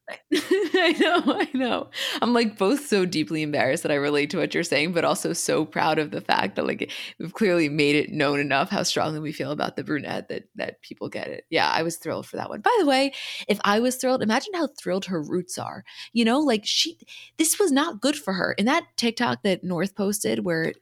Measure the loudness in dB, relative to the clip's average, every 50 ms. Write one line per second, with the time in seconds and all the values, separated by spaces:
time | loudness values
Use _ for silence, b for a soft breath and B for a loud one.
0 | _ -16 -16 -16 _ _ -2 -2 2 2 2 2 2 2 2 2 4 4 4 4
1 | 2 4 4 4 2 2 2 2 0 -2 0 -2 -2 0 -2 -2 -4 -8 B B
2 | B B B -2 0 2 4 4 2 2 0 0 0 0 0 0 0 0 2 2
3 | 2 2 0 -2 -2 -2 -2 -2 -2 0 0 2 2 2 2 0 0 0 0 2
4 | 2 2 2 2 2 2 0 -2 -2 0 0 -2 0 2 2 2 2 2 0 0
5 | 2 2 0 0 -2 -4 -4 -2 -2 0 0 0 0 -2 -2 0 0 2 2 0
6 | 0 -2 -6 -8 -2 0 0 0 0 0 -2 -2 -2 -2 -2 -4 -4 B B B
7 | B B B B -12 -12 -2 0 2 4 4 4 2 2 2 4 4 4 4 4
8 | 2 0 0 0 0 2 2 0 0 2 2 2 2 0 0 0 0 0 0 0
9 | 0 0 -2 -4 -6 -8 -6 -6 -6 -6 -4 -4 -4 -4 -4 -6 -4 -4 -4 -4
10 | -4 -4 -6 -6 -6 -8 -10 -10 -10 _ _ -8 -8 -8 -8 -12 -16 -18 -12 -10
11 | -10 -8 -6 -8 -8 -8 -8 -12 -10 _ 0 2 2 2 2 2 0 0 -4 -4
12 | -6 -6 -4 -4 -6 -8 -8 -8 -6 -6 -8 -2 0 2 2 4 4 4 4 4
13 | 2 0 -2 B B B B B B B -2 0 2 2 2 4 2 2 0 0
14 | 0 0 0 0 2 2 0 0 0 -2 -2 -2 -2 -2 -4 -6 -4 -2 -2 -2
15 | -2 -2 -4 -4 -4 -2 -2 -2 -2 -4 -8 -8 -8 -8 -10 -10 B B B B
16 | B B 0 2 2 4 4 4 4 2 2 2 0 -2 0 0 0 -2 -4 -10
17 | -18 B B B B B B 0 2 2 4 2 4 4 4 4 2 0 -2 0
18 | 0 0 0 0 -4 -4 -2 0 0 -2 0 0 2 2 2 0 0 -4 _ -2
19 | -2 -2 0 0 0 0 0 0 0 0 0 0 0 -2 -2 0 -2 -2 -2 -2
20 | -2 -2 -2 -2 -2 -2 -2 0 0 0 0 0 0 -2 -4 -6